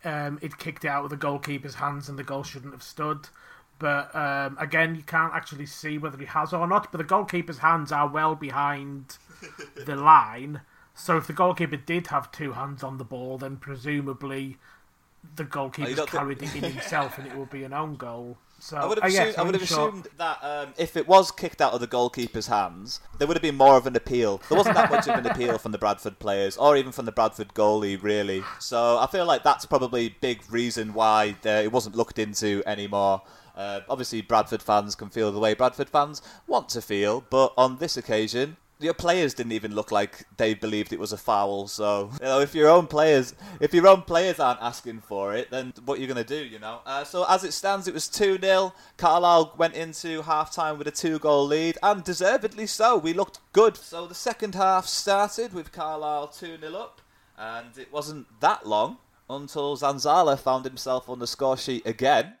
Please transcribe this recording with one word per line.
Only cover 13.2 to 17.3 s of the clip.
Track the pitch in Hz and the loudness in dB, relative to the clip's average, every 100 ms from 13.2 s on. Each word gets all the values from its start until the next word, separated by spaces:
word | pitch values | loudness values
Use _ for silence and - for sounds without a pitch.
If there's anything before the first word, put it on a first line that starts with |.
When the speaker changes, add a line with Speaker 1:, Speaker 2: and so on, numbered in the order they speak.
| 127 131 | -10 -10
Speaker 1:
then | 135 135 | -10 -12
presumably | 143 135 139 147 139 123 139 135 135 131 _ _ _ _ _ _ 156 151 | -14 -12 -4 -4 -4 -8 -8 -8 -10 -14 _ _ _ _ _ _ -20 -14
the | |
goalkeeper's | 151 147 135 131 135 | -10 -6 -6 -6 -6
Speaker 2:
Oh, | |
you | 139 | -4
don't | 147 | -4
think | 165 | -4
Speaker 1:
carried | 143 135 | -4 -6
it | 143 | -8
in | 143 170 | -8 -8
Speaker 2:
<laughs> | |
Speaker 1:
himself | 135 - 156 139 131 | -8 -4 -2 -4 -6
and | |
it | 135 | -12